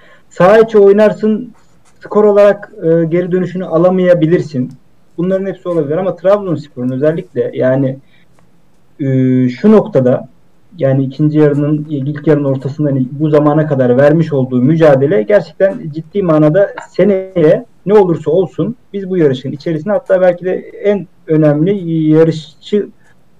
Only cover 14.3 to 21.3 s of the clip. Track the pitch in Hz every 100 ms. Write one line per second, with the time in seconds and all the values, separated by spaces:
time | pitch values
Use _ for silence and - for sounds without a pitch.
14.3 | 139 123 127 135 160 156 131 143 208 208
15.3 | 202 - - 196 220 165 156 - 202 180
16.3 | 156 151 180 196 - - - 202 190 190
17.3 | 185 156 233 - _ 175 214 180 156 147
18.3 | 170 180 - 196 - _ 202 185 185 151
19.3 | 131 131 151 175 156 180 190 - 185 180
20.3 | 175 180 - - - 202 202 160 _ -